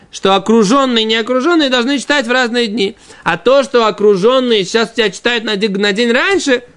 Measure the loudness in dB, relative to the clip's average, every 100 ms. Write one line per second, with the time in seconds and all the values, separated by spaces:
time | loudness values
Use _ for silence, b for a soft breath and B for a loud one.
0 | b -4 0 0 2 2 4 2 2 0
1 | 0 -2 -2 -2 0 0 2 0 -2 -2
2 | -2 -2 0 -2 -2 -2 -2 -2 -4 -6
3 | B B -6 -2 2 2 2 0 0 2
4 | 2 2 2 2 2 0 0 -2 -2 -2
5 | -4 -2 -4 -4 -4 -2 -2 -2 -2 0
6 | 0 0 0 -2 0 -2 -4